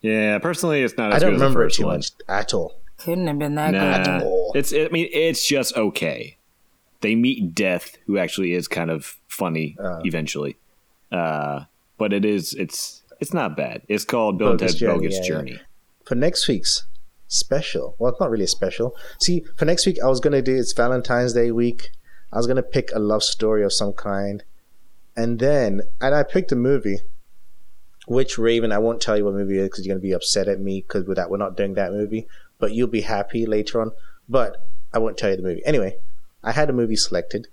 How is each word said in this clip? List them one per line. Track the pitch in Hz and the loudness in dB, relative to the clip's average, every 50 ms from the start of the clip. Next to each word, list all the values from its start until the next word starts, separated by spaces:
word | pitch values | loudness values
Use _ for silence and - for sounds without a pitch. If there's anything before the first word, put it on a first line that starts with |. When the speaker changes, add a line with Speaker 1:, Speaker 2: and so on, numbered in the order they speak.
Speaker 1:
Yeah, | - 110 110 110 107 107 104 101 | 0 0 0 2 2 2 0 0
personally, | - 170 175 - - 170 151 143 | -2 -2 -4 -2 -2 0 0 0
it's | 131 117 - - | 0 0 -2 -2
not | 117 107 | -2 2
as | 104 | 4
Speaker 2:
I | - | 4
don't | - 185 | 6 6
Speaker 1:
good | 151 | 6
as | 123 | 6
the | 139 | 4
Speaker 2:
remember | 139 131 131 | 6 6 6
it | 117 | 6
Speaker 1:
first | - - - | 6 6 4
Speaker 2:
too | 101 | 4
Speaker 1:
one. | 95 90 82 | 2 0 -4
Speaker 2:
much | - - _ _ - - | -6 -8 _ _ -8 -4
at | 98 101 104 - | -2 -2 -2 -2
all. | - 98 82 78 - - - - - - | -2 -4 -4 -4 -8 -10 -10 -10 -12 -10
Speaker 3:
Couldn't | - 170 170 180 180 165 | -8 -6 -4 -2 -2 -4
have | 147 143 | -2 -4
been | 151 147 147 | -4 -4 -4
that | 151 151 160 | -2 -2 0
Speaker 1:
Nah. | - - 98 95 95 95 | 0 2 2 2 0 0
Speaker 3:
good. | 92 92 | 0 0
Speaker 2:
At | 92 87 - | 0 0 0
all. | - - - - - - | 0 0 0 0 2 0
Speaker 1:
It's, | 143 139 - | -2 0 0
I | - 147 156 156 | 0 0 0 0
mean, | 170 165 147 - | 0 -2 -2 -2
it's | - 147 160 165 147 - - | 0 0 0 0 0 0 -2
just | - 143 139 123 - - | 0 0 0 -2 -2 -2
okay. | 123 110 101 - - 90 80 71 62 - 73 - _ _ _ _ _ _ _ _ _ _ _ _ _ | 0 -2 -2 -2 -2 -4 -4 -4 -6 -10 -14 -16 _ _ _ _ _ _ _ _ _ _ _ _ _
They | - 104 110 | -2 0 2
meet | 113 120 127 135 117 101 85 82 | 2 2 2 0 -2 -4 -4 -2
Death, | 107 104 95 90 87 - - - - _ | -2 -2 0 -2 -2 -6 -12 -20 -16 _
who | - 98 101 | -4 -2 -2
actually | 90 85 - - 95 87 87 | -2 -2 -4 -4 -2 -2 -2
is | 90 82 | -4 -4
kind | - - 90 82 82 | -4 -6 -4 -4 -4
of | 80 76 - - - _ _ _ | -4 -6 -8 -14 -18 _ _ _
funny | - - 98 87 80 80 80 73 - - | -8 -6 -4 -4 -2 -4 -4 -6 -8 -8
Speaker 2:
Uh. | 98 113 - 82 | -8 -8 -8 -6
Speaker 1:
eventually. | 80 - 80 82 78 - - 73 73 71 - _ _ _ _ _ _ _ _ _ _ _ | -6 -4 -4 -4 -6 -6 -6 -6 -6 -8 -8 _ _ _ _ _ _ _ _ _ _ _
Uh, | - 90 85 80 78 76 73 73 73 71 147 _ _ _ _ _ _ | -4 -4 -2 -2 -2 -4 -4 -6 -6 -8 -10 _ _ _ _ _ _
but | _ 110 104 | _ -2 0
it | 101 101 98 | 0 0 0
is, | 107 104 98 82 - | 0 0 0 -2 -6
it's, | - - 95 80 - - - - - - _ _ - _ | -6 -8 -8 -8 -6 -10 -12 -12 -14 -20 _ _ -10 _
it's | 151 - | -8 -4
not | - 175 131 92 76 | -2 -2 -2 -2 -4
bad. | 73 71 64 60 - _ _ | -4 -6 -6 -6 -12 _ _
It's | 104 104 - | -4 -4 -2
called | - - 120 110 107 95 | -2 -2 0 0 0 0
Bill | 90 107 104 | 2 4 4
and | 95 - | 4 4
Speaker 2:
Bogus | 95 92 | 4 2
Speaker 1:
Ted's | 92 - | 2 2
Speaker 2:
Journey, | 117 107 87 85 | 4 4 2 2
Speaker 1:
Bogus | 80 82 95 | 0 0 -2
Speaker 2:
yeah, | 95 | -2
yeah. | 90 92 | -2 -2
Speaker 1:
Journey. | 80 78 - 65 - - - - - - _ _ _ _ _ | -4 -4 -6 -8 -12 -14 -18 -20 -20 -20 _ _ _ _ _
Speaker 2:
For | - 135 | -4 -2
next | 120 139 170 180 - - - | 2 2 2 2 2 0 0
week's | 131 92 - - - - - - - - - - _ _ - - | 0 2 2 0 0 0 -2 -4 -4 -4 -8 -10 _ _ -12 -4
special, | - - - - 131 147 - - - - 64 - - - | -2 -2 0 0 0 -2 -2 -2 -4 -4 -4 -4 -2 0
well, | 113 127 | 2 2
it's | 123 - | 2 2
not | 190 143 | 0 0
really | 113 107 95 | 0 0 0
a | 92 | 0
special. | - - 98 95 - - 117 127 - - - - - - | 0 0 0 -2 0 -2 -4 -2 -4 -8 -12 -12 -6 0
See, | - - 175 170 - - - | 2 2 2 2 0 -2 -2
for | - 156 | 0 2
next | 147 175 - - | 4 4 4 2
week, | 196 175 - - | 2 2 4 4
I | 131 | 4
was | 135 123 | 4 4
gonna | - 147 147 139 | 2 2 2 2
do, | 123 123 131 | 2 2 2
it's | 131 120 - - | 2 2 2 2
Valentine's | - 120 120 127 127 120 - 123 120 123 127 | 4 4 4 2 2 0 2 2 2 2 2
Day | 117 120 117 120 | 4 4 4 4
week. | 117 117 120 120 117 - - - - - - - - - - - | 4 2 2 2 2 2 2 0 -2 -6 -10 -14 -14 -12 -10 -4
I | - | 0
was | 117 120 | 0 2
gonna | 120 131 131 | 2 2 0
pick | 123 - - 139 120 - - | 0 0 0 0 0 0 -2
a | 113 | 0
love | 107 104 107 107 | 2 2 2 2
story | - - - - 110 107 110 107 104 | 2 0 0 0 2 2 2 4 2
of | 98 | 2
some | - - 104 101 98 | 2 0 0 0 0
kind. | - - 104 98 98 101 101 101 101 - - - - _ _ - - - - - - - - - | -2 -2 -2 -2 -2 -2 -4 -6 -8 -10 -16 -20 -20 _ _ -20 -20 -20 -18 -18 -18 -20 -14 -6
And | 117 117 120 117 110 | -4 -2 -2 0 2
then, | 123 139 147 143 123 107 98 98 101 - - - | 4 4 4 4 4 4 4 4 4 4 4 4
and | 123 135 143 | 4 4 4
I | 147 143 | 4 4
picked | - - 185 185 - | 4 2 0 2 2
a | - | 2
movie, | 120 120 131 143 131 - 107 98 101 - - - - - - - - - - - - - - - - - - - - - | 2 4 2 2 2 2 0 0 2 0 0 -2 -4 -8 -16 -16 -14 -12 -12 -12 -12 -12 -12 -12 -14 -16 -18 -20 -20 -8
which, | - 120 127 131 - - - | 0 2 2 2 2 2 0
Raven, | 113 117 117 117 113 110 | 2 2 2 2 2 2
I | 107 101 | 2 2
won't | 110 113 117 117 | 2 0 0 0
tell | - - 107 | 0 2 2
you | 104 101 | 2 2
what | 101 98 | 0 0
movie | 101 101 95 98 95 | -2 -2 0 0 0
it | |
is | 98 95 | 0 -2
'cause | - - 92 | -4 -6 -6
you're | 95 98 | -4 -4
gonna | 95 | -4
be | 92 98 | -2 -2
upset | 92 85 - - - 104 95 101 | -2 -2 -2 -2 -2 0 0 0
at | 98 95 | -2 -2
me | 101 101 98 95 | -2 -4 -4 -4
'cause | 92 - - 104 90 | -6 -4 -4 -4 -2
with | 95 95 | -2 -2
that, | 92 90 87 | -4 -2 -4
we're | 95 98 | -4 -4
not | 101 98 92 | -4 -4 -2
doing | - 101 98 95 | -4 -4 -2 -2
that | 101 98 87 | -2 -2 -2
movie. | 98 104 104 104 110 110 110 - - - - - _ _ | -2 -4 -4 -4 -4 -6 -6 -8 -12 -12 -14 -18 _ _
But | - - | -2 0
you'll | 110 113 123 110 | 2 0 0 0
be | 110 110 | 0 -2
happy | 101 - 110 101 101 - - 113 113 | 0 0 0 -2 -2 -2 -2 -2 -2
later | 110 110 107 104 - - 117 | 0 0 -2 -2 0 -2 -2
on. | 110 110 - - - - - - _ - | -2 -2 -4 -4 -6 -6 -8 -12 _ 0
But | 117 135 117 117 - - - - - - - - | 2 4 4 4 2 2 4 4 4 4 2 2
I | - 117 | 2 2
won't | 113 110 104 | 0 0 0
tell | - 113 101 | 0 0 0
you | 98 | 0
the | 92 | 0
movie. | 92 92 85 - - | -2 -4 -4 -2 0
Anyway, | 139 151 131 95 95 - - - - - - - - _ _ | 2 2 2 2 2 0 2 2 2 2 0 -4 -8 _ _
I | - 110 | -4 -2
had | 113 147 151 135 | 2 2 2 2
a | 127 | 2
movie | 123 120 110 110 | 0 0 2 2
selected. | 101 - - 92 87 85 - - 104 117 - | 0 2 0 0 -2 -2 -2 -6 -6 -6 -8